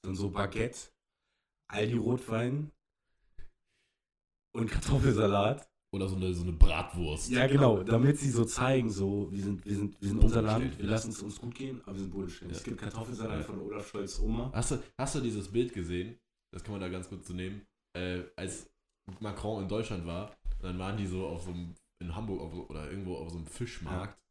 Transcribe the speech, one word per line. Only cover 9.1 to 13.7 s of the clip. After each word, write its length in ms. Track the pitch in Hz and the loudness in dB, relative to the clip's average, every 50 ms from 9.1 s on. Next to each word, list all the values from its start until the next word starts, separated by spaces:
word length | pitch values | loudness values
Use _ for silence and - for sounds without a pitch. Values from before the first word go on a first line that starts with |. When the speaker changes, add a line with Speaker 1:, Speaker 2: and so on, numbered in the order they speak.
| 101 101 101 82 | 0 0 -2 -2
Speaker 1:
wir 100 | 98 98 | -4 -4
sind, 240 | 95 101 101 87 - | -2 -2 -4 -4 -4
wir 80 | 101 101 | -4 -2
sind, 280 | 95 104 101 - - | -2 -2 -4 -6 -4
wir 80 | 101 98 | -4 -2
sind 100 | 110 110 | 8 10
Speaker 2:
Bodenständig. 40 | 110 | 10
Speaker 1:
unser 160 | 110 113 117 | 10 10 6
Land, 360 | 107 107 107 117 - 85 73 - | 4 4 2 2 0 -2 -4 -4
wir 60 | 101 | -2
lassen's 360 | 101 110 113 113 123 107 - | 0 0 0 0 -4 -8 -8
uns 180 | 98 104 101 - | -8 -10 -10 -10
gut 160 | - 120 117 | -10 -10 -8
gehen, 260 | - 135 135 131 117 - | -8 -8 -8 -8 -10 -12
aber 80 | - 98 | -10 -8
wir 80 | 98 | -8
sind 100 | 98 92 | -8 -6
bodenständig. 460 | 85 98 95 85 - - 87 87 85 | -6 -6 -6 -8 -8 -12 -10 -10 -10
Speaker 2:
Ja. 20 | - | -8
Speaker 1:
Es 40 | - | -6
gibt 120 | - 113 - | -8 -8 -6
Kartoffelsalat 560 | - 104 - 110 113 123 123 - 113 110 107 78 | -8 -8 -6 -6 -8 -8 -8 -6 -6 -4 -4 -4
Speaker 2:
Ja. 40 | - | -6
Speaker 1:
von 160 | - 101 - | -6 -8 -8
Olaf 280 | - - | -8 -8